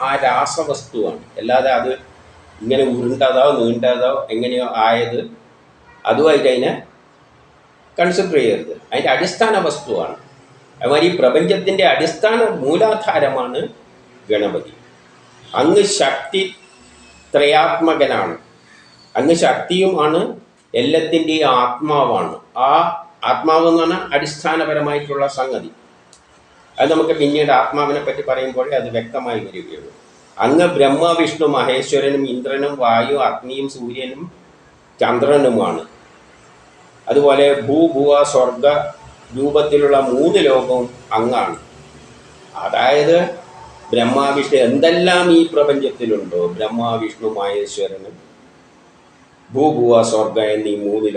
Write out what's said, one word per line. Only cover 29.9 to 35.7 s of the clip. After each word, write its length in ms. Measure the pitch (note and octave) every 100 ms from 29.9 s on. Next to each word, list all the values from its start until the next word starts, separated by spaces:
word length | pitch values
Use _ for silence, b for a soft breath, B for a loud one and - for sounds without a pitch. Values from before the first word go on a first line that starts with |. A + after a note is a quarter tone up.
| - - _ _ -
അങ്ങ് 300 | A2+ D3+ F3 C#3+
ബ്രഹ്മ, 280 | C#3 C#3+ E3+ E3+
വിഷ്ണു, 280 | D#3 - D3+ C3+
മഹേശ്വരനും 680 | B2+ C3 C#3 C#3+ C#3+ C#3 C3+
ഇന്ദ്രനും 400 | B2 B2+ C#3 C#3+ C#3
വായു, 340 | A#2+ A2+ A#2 C#3+ A#2+
അഗ്നിയും 400 | - B2+ C3+ C#3
സൂര്യനും 480 | C3+ A#2+ B2 C3 C3+ F3 - - _ _ _ _ -
ചന്ദ്രനുമാണ്. 800 | A2+ A#2+ C3+ C#3+ C3 A2+ F#2